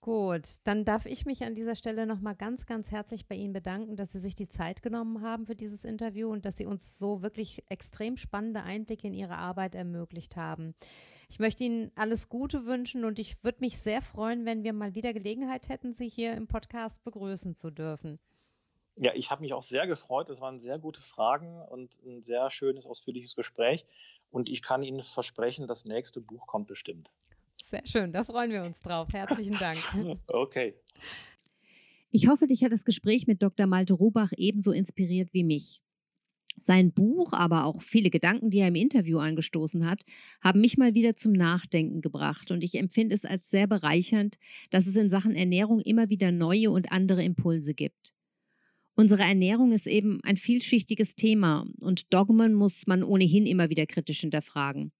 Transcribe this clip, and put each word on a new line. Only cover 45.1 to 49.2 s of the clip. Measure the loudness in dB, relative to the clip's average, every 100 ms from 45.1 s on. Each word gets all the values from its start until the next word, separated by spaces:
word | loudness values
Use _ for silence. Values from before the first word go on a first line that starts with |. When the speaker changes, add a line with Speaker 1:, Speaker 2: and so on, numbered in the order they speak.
Speaker 1:
Sachen | 2 2 2
Ernährung | 2 2 4 2
immer | 4 4 4
wieder | 2 2
neue | 4 4 4 4
und | 4 2
andere | 2 4 4
Impulse | 2 2 2 0 -2
gibt. | -4 -4 _ -20 _ _ _ _ _ _ _ _
Unsere | 6 8 8